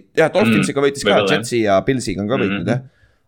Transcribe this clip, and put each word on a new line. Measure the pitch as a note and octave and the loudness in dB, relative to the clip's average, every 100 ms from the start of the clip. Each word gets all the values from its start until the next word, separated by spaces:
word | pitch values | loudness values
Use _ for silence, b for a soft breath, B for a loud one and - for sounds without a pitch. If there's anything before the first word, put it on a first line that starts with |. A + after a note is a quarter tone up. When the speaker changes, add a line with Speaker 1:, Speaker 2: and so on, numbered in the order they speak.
| - | -6
Speaker 1:
Jah, | - D#3+ | -2 0
Dolphinsiga | F3 A3+ G#3+ - C#3 | 2 2 2 0 0
Speaker 2:
Mm, | C#3+ | 0
Speaker 1:
võitis | C#3 | 0
ka, | G#3 | 0
Speaker 2:
võib-olla, | F#3+ G2 | 2 2
jah. | G2 | -2
Speaker 1:
Jetsi | A#2+ A#2+ | -2 -2
ja | G#2+ G2 | 2 2
Pillsiga | F#2 C3 A2 F2 | 2 -2 -4 -4
on | G#2 | -2
ka | C3 | -2
võitnud, | G2+ G2 | -2 -2
Speaker 2:
Mhm. | F2 | -2
Speaker 1:
jah. | B2 C3 _ _ _ | -4 -6 _ _ _